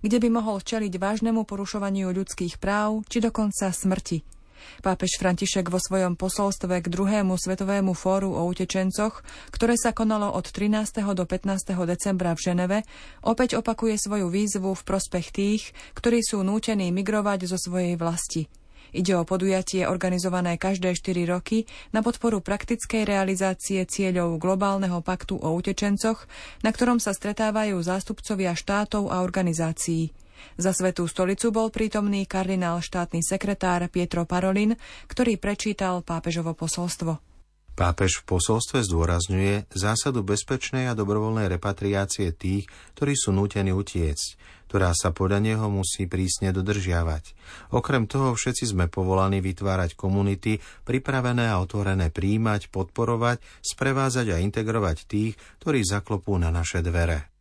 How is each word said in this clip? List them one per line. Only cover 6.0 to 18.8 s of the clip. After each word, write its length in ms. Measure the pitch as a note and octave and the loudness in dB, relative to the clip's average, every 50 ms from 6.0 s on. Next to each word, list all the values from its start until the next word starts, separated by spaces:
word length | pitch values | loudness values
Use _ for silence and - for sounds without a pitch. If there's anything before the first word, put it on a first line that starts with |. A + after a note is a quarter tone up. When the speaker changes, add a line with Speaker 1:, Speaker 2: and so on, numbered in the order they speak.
| F#3 F3+ F3+ | 2 2 0
Speaker 1:
posolstve 640 | - F#3 F#3 - - G3+ G3+ G3 - - F3+ F#3 F3+ | 0 -2 -4 0 0 0 0 0 -2 -2 0 0 0
k 80 | E3 F3+ | 0 -2
druhému 480 | E3+ F3+ G3 G3 G#3+ G#3+ G3 F#3+ F#3 | -2 0 2 2 2 2 2 2 2
svetovému 560 | F3+ - F#3 F#3+ F#3 G3 F#3+ G3+ G3+ G3 F#3+ | 0 0 -2 -2 -2 0 0 2 2 2 2
fóru 400 | F3+ - - F#3+ F#3+ G3 G3 F#3+ | 0 0 2 2 2 2 2 0
o 160 | E3+ - E3+ F3 | 0 0 0 -2
utečencoch, 720 | F3+ - F#3+ - - G3 F#3 F#3+ F#3 - G#3+ A3 - - - - - - - - | 0 -2 -2 -2 0 0 0 0 0 0 -2 -2 -2 -6 -16 -16 -18 -18 -18 -10
ktoré 240 | - - A3+ A#3 A#3+ | -2 0 4 4 4
sa 160 | A#3 - A#3+ | 4 2 0
konalo 400 | A3 - A3+ G#3+ A3 G#3+ G#3 G3+ | 0 2 2 2 2 2 0 0
od 160 | - F#3 F3+ - | -2 -4 -6 -6
trinásteho 640 | - - G3+ G#3 G#3+ G#3+ G#3+ G#3 - A3+ G3+ G3+ | -6 -2 0 2 2 2 0 -2 -2 -2 -2 0
do 160 | G3 F3+ F3+ - | 0 -2 -2 -2
pätnásteho 560 | - F#3 - G3 G3 F#3+ - - F#3+ F3+ F3+ | -2 -2 0 -2 -2 -2 -2 -2 -2 0 0
decembra 480 | E3+ F3 E3+ - G3+ G3 F3+ F3+ F3 | 0 0 -2 0 0 0 2 2 0
v 120 | E3 E3 - F#3 | 0 0 0 0
Ženeve, 320 | F3+ F3 F3+ F3+ G3 G#3+ A3 - - - - - - - - - | 2 2 2 2 0 0 -2 -4 -14 -20 -20 -20 -18 -4 0 0
opäť 320 | A3+ - B3+ A#3+ - A3 | 2 4 2 2 2 0
opakuje 400 | A3+ - A3 - - A3+ G#3+ G#3 | 0 0 -2 0 0 0 0 0
svoju 320 | - G3+ G#3 G#3 F#3+ F3 | -2 -2 0 0 0 0
výzvu 400 | E3+ G3 G#3+ G#3 F#3+ G#3 F#3 F#3+ | 2 2 0 0 0 0 0 -2
v 140 | F#3+ F3+ - - | -2 -2 -2 -2
prospech 480 | G3 F#3+ - - - F3+ E3 - - | -2 -2 -2 -2 -4 -4 -4 -4 -2
tých, 400 | - G3 G3+ G#3+ G#3+ - - - - - - - - | 0 0 2 2 0 -2 -6 -16 -18 -20 -16 -14 0
ktorí 240 | - A#3+ A#3 A#3+ A3 | 2 4 4 4 2
sú 240 | - - G3+ F#3+ F#3+ | 0 0 0 0 0
nútení 480 | G3+ A3 - - A3 G3+ F#3+ F3 F3+ | 0 0 0 0 0 0 0 0 0
migrovať 480 | F#3+ G3 G3+ G#3+ G#3+ G3+ G#3 G3+ F#3+ F#3 | 0 0 0 0 0 2 0 0 -2 -2
zo 160 | F3 F#3 F3+ | -4 -4 -4
svojej 400 | - F3+ F3 F#3 F3+ F3 F3 E3 | -4 -2 -2 0 0 0 0 0
vlasti. 480 | E3+ E3+ E3+ E3+ - - - D#3+ D#3 - - - - - - - | 0 -2 -2 -2 -4 -4 -4 -4 -4 -6 -10 -20 -20 -20 -20 -20